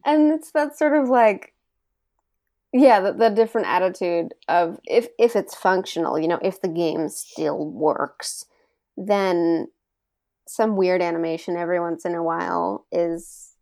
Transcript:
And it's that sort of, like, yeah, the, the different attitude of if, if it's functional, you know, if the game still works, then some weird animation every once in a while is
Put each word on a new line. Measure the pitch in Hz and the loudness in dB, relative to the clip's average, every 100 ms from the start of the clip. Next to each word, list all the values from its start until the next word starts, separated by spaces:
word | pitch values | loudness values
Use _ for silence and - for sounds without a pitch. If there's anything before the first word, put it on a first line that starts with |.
And | - 302 302 | 2 4 4
it's | 311 - | 2 -2
that | 311 294 294 | -2 -2 0
sort | 302 | 2
of, | 294 254 | 2 4
like, | 247 220 196 - _ _ _ _ _ _ _ _ _ _ _ _ | 4 4 2 -8 _ _ _ _ _ _ _ _ _ _ _ _
yeah, | 247 269 208 | 4 6 6
the, | 190 | 2
the | - 226 | 2 2
different | 202 220 226 - | 2 0 0 -2
attitude | 180 185 185 180 170 165 - - | 0 0 -2 -2 -2 -4 -10 -2
of | 175 170 165 - | 0 0 -6 0
if, | - - - | 0 0 0
if | 233 220 | 2 2
it's | - | -4
functional, | - 190 185 185 - 165 156 | -2 0 0 -2 -4 -2 -2
you | 160 | -2
know, | 170 | -2
if | 190 180 | -2 -4
the | 185 | -6
game | 165 165 165 151 | -2 -2 -2 -6
still | - - - 156 147 156 | -8 -16 -6 -4 -4 -8
works, | 127 156 - 139 _ - - - _ _ _ _ - | -2 -2 0 -6 _ -14 -12 -18 _ _ _ _ -14
then | 190 202 190 175 170 165 - _ _ _ _ _ _ _ - | -2 0 2 0 0 0 -4 _ _ _ _ _ _ _ -14
some | - 220 196 | -2 -2 0
weird | 185 180 | 0 0
animation | 170 170 165 160 170 170 | 0 -2 -4 -6 -6 -6
every | 170 175 | -2 -2
once | 170 165 | -4 -6
in | 180 | -6
a | 170 | -4
while | 165 165 - 175 175 - _ | -4 -4 -4 -4 -4 -6 _
is | 180 170 170 - - - _ | -4 -4 -6 -12 -20 -20 _